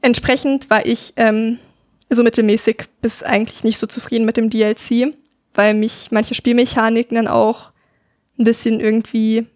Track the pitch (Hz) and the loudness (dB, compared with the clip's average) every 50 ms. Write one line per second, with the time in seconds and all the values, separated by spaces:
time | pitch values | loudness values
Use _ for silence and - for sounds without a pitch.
0 | - 262 240 - - - 254 262 - 285 269 277 - - - 214 - - 233 - | 2 2 0 0 0 -2 -2 0 0 -2 -2 -2 0 0 0 0 2 0 -2 -4
1 | - - - - 226 220 214 220 226 226 233 240 - _ _ _ _ _ _ _ | -4 -12 -4 0 2 2 2 2 0 -2 -4 -6 -8 _ _ _ _ _ _ _
2 | _ _ - 233 240 233 226 - 226 214 208 220 - - 226 - - - _ _ | _ _ 0 2 2 2 4 2 2 2 2 2 2 -2 -2 -2 -6 -18 _ _
3 | - 233 - - - - - 196 220 226 - - - 226 226 - - 214 - - | -6 -6 -6 -6 -4 -2 -2 -2 -2 -2 -8 -4 -2 -2 -2 -2 -4 -8 -8 -10
4 | - - - 226 226 220 220 - 226 226 220 220 214 214 220 - - - 240 233 | -10 -4 -2 0 0 0 0 0 0 0 0 0 0 0 0 -2 -2 -2 0 0
5 | 247 285 302 _ _ _ _ _ _ _ _ - 202 208 214 214 214 226 - - | 0 -2 -4 _ _ _ _ _ _ _ _ 2 2 4 4 2 0 -2 -4 -8
6 | - - - 214 220 - 247 - - 247 233 240 247 240 - 247 220 226 226 226 | -10 -4 -2 -2 -2 -2 -6 -4 0 0 2 2 2 2 0 0 0 0 0 0
7 | 240 _ - 233 226 - - 233 220 214 233 - - - _ _ _ _ _ _ | -2 _ -2 -2 -2 0 2 2 2 2 0 -4 -8 -20 _ _ _ _ _ _
8 | _ _ _ _ _ _ _ _ 240 220 233 - - 233 220 - - 214 214 226 | _ _ _ _ _ _ _ _ 0 0 2 0 0 -2 -2 0 0 0 0 0
9 | 220 - - 226 220 220 220 220 233 - _ | -2 -2 -2 -2 0 0 0 -2 -4 -6 _